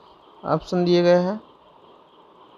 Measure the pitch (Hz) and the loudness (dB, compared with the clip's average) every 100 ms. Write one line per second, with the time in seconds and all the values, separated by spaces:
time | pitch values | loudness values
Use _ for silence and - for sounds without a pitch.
0 | - - - - - 160 - 180 175 175 | -20 -20 -20 -12 -4 -4 -4 -4 0 2
1 | 175 175 180 214 - - _ _ - - | 4 2 0 -6 -12 -20 _ _ -20 -20
2 | _ - - - - | _ -20 -20 -20 -20